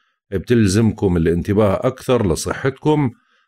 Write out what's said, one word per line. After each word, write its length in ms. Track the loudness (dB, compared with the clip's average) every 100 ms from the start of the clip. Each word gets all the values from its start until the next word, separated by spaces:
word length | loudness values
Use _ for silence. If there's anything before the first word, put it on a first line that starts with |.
| _ _ -8
بتلزمكم 880 | -8 0 2 4 2 2 0 0 2
الانتباه 560 | 2 0 0 0 2
أكثر 600 | 0 -4 -6 -2 0 0
لصحتكم. 800 | -2 -4 -4 -6 -4 -2 0 -2 -6 _ _